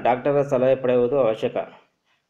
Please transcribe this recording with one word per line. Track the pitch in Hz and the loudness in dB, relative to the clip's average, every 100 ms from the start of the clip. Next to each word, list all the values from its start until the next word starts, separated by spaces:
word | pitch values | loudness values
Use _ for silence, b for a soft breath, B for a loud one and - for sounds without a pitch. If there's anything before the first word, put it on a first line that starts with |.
ಡಾಕ್ಟರ | 117 127 147 143 | 0 0 0 0
ಸಲಹೆ | 139 131 127 131 | 0 0 2 2
ಪಡೆಯುವುದು | 127 123 120 139 | 2 2 2 2
ಅವಶ್ಯಕ. | 113 110 120 - - - _ _ _ _ | 0 0 -4 -6 -8 -12 _ _ _ _